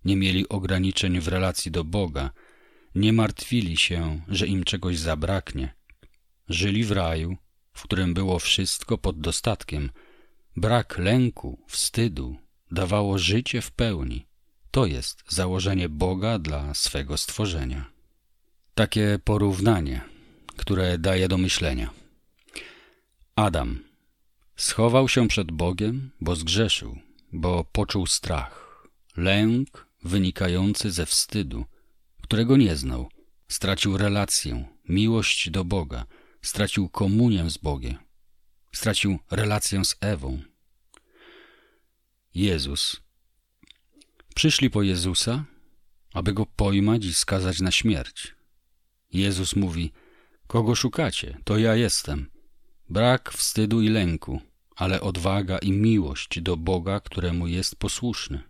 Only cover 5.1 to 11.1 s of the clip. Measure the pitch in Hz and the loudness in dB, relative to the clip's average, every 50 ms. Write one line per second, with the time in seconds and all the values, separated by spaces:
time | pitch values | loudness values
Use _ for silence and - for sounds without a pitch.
5.1 | 78 76 78 87 98 92 - - - 69 67 67 - _ _ _ - _ - - | -2 -2 -2 -2 -2 -4 -4 -6 -8 -6 -6 -8 -8 _ _ _ -20 _ -20 -20
6.1 | _ _ _ _ _ _ _ - 87 85 95 101 98 107 117 104 101 95 87 82 | _ _ _ _ _ _ _ -6 -2 0 0 0 2 0 0 0 0 0 0 0
7.1 | 82 80 80 85 92 - _ _ _ _ _ _ _ - - - 104 95 92 90 | 0 -2 -2 -4 -6 -8 _ _ _ _ _ _ _ -20 -6 -4 0 0 2 2
8.1 | 85 90 95 92 92 85 - - - - 95 - - - - - 117 - - 101 | 2 0 0 0 0 0 2 0 0 0 0 -2 -4 -6 -2 -4 -4 0 0 -4
9.1 | 85 80 78 85 82 - - 117 110 - - - 76 76 71 65 - - - - | -4 -2 -4 -2 -2 0 -2 -2 -2 -2 -6 -8 -6 -6 -6 -6 -8 -14 -20 -20
10.1 | - - - _ _ _ _ _ - 85 90 110 120 120 107 - - - 87 98 | -20 -20 -20 _ _ _ _ _ -6 -2 0 2 2 2 2 -2 -4 0 2 4